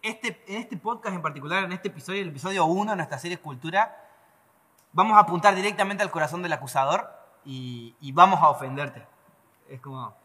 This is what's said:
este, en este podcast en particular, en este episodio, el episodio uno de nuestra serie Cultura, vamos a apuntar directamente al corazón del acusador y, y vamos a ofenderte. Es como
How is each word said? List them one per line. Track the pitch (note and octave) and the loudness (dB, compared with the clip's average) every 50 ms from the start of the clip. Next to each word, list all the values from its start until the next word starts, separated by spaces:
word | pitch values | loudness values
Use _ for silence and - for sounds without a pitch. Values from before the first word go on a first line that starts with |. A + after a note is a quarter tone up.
este, | - A3 A3+ - - A#3 F3 - - | -10 -10 -8 -6 -8 -8 -8 -8 -14
en | - G3 A3+ | -12 -10 -10
este | A#3+ - A#3 | -10 -10 -12
podcast | E3+ - G#3+ A#3+ - - G#3+ F#3+ | -10 -6 -6 -6 -6 -6 -8 -6
en | F3 | -4
particular, | D3+ D#3 C#3+ C#3 C3+ D#3 F3 F#3+ F#3+ | -6 -6 -8 -8 -8 -4 -4 -4 -4
en | F3 | -4
este | F#3 F#3 - G3 | -6 -6 -8 -8
episodio, | - D3+ - - F#3 G3+ | -10 -10 -12 -8 -6 -6
el | G3 E3+ | -6 -8
episodio | D3 C3+ C#3+ F#3 F#3+ F#3+ E3 | -8 -8 -8 -4 0 0 2
uno | D#3+ E3+ F#3+ G#3 G#3+ | 2 2 2 0 -2
de | G#3+ F3+ | -2 -4
nuestra | D#3 - D3 C3 | -4 -6 -8 -8
serie | - F3 F3 F3 | -8 -8 -8 -8
Cultura, | - D3+ C3+ B2 B2+ D#3+ F3 G3 A3 A3 - - - - - _ _ _ _ _ _ _ _ _ _ _ _ _ _ _ - E3+ | -10 -14 -14 -10 -8 -2 0 0 0 0 -2 -16 -20 -20 -20 _ _ _ _ _ _ _ _ _ _ _ _ _ _ _ 2 2
vamos | G3 A3 G#3+ | 4 8 8
a | G#3 | 8
apuntar | G3+ - F3 E3+ - G#3 F#3+ | 8 8 4 2 4 4 4
directamente | F#3 F#3+ G#3 G3 - G3 G3 G3+ F#3+ | 4 0 -2 0 -2 -2 -2 -2 -4
al | G#3 F3+ | -4 -4
corazón | - D#3+ D#3 D3 D3 F3 | -2 -4 -4 -4 -4 -6
del | F3+ F3 D#3 | -4 -4 -4
acusador | - C#3 B2+ - C#3 C3+ C#3 D#3+ G#3 - - - - - - _ _ - | -6 -6 -4 -2 -2 0 2 0 0 -2 -4 -14 -20 -20 -20 _ _ -16
y, | C#3 C3 C3 B2+ B2 B2 A#2+ A#2 A#2 - _ | -14 -12 -10 -10 -10 -12 -12 -14 -16 -18 _
y | D3 C3+ C3+ | -12 -2 6
vamos | E3 F3+ G3 F#3+ D#3 | 8 8 8 8 6
a | E3 D3+ | 4 4
ofenderte. | C#3+ D3 C#3 C3 C3 C#3+ C#3+ C#3 - - - - _ _ _ _ _ _ _ _ _ _ _ - | 4 2 -4 -8 -8 -8 -8 -8 -10 -16 -20 -20 _ _ _ _ _ _ _ _ _ _ _ -20
Es | C#3 B2+ | -20 -18
como | - C#3 C3+ C3 B2 G#2+ G#2 _ | -16 -16 -14 -12 -12 -14 -14 _